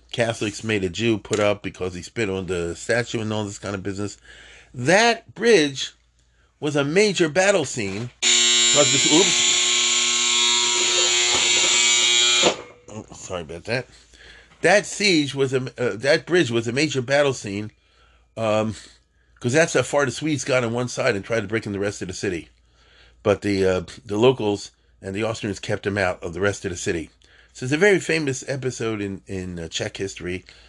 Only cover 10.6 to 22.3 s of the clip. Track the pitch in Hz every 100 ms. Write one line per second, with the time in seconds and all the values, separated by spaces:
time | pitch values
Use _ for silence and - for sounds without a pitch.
10.6 | - - 254 359 175 359 180 185 - -
11.6 | - - - - - 139 - - - -
12.6 | - - - 107 - - - 90 76 85
13.6 | 85 127 - - _ - - - - -
14.6 | 160 202 - - 208 160 143 135 135 131
15.6 | 127 - 120 101 135 160 - 180 127 117
16.6 | 117 127 156 131 123 143 143 131 104 98
17.6 | 107 _ _ _ _ _ _ - 110 107
18.6 | 110 104 - _ _ _ _ _ 123 143
19.6 | 165 135 120 143 135 - 151 139 - 127
20.6 | 117 120 123 - 127 101 - 113 98 113
21.6 | 110 98 101 - 90 87 107